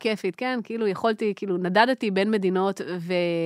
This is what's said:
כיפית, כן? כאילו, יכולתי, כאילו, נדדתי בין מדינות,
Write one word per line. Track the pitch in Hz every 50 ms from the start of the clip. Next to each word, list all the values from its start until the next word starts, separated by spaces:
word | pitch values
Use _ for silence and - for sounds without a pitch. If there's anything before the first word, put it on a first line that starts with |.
כיפית, | - 220 214 - - 185 -
כן? | - 254 254 254 240 196
כאילו, | - 226 226 220
יכולתי, | 202 180 - - 226 220 - 226 208 190
כאילו, | - 202 196 180
נדדתי | 185 180 180 180 208 233 262 262 - 240 208
בין | 190 190 202 214
מדינות, | 220 202 190 180 185 185 190 196 190 202 - 151 180 180 165 175 185 175 175 170 170 170 165